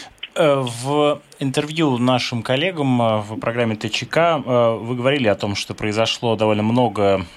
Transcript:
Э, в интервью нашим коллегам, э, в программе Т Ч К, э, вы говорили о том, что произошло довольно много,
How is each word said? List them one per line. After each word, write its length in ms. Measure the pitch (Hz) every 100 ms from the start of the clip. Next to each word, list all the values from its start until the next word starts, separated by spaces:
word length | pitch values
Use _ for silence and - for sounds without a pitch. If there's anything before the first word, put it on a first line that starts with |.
| - - -
Э, 300 | - 156 139 123 117
в 400 | 131 147 147 143 - -
интервью 580 | 139 147 147 156 151 120
нашим 440 | 123 123 - 117
коллегам, 600 | 104 131 180 170 135 123
э, 160 | 113 107
в 200 | 104 110
программе 380 | 120 120 117 107
Т 140 | 110
Ч 160 | - 123
К, 320 | 156 170 151
э, 380 | 120 123 117 110
вы 180 | 113 127
говорили 320 | 127 143 110
о 80 | 98
том, 200 | 107 101
что 180 | -
произошло 640 | 101 107 107 113 - 120 107
довольно 260 | 110 107
много, 600 | 107 120 120 107 98 95 90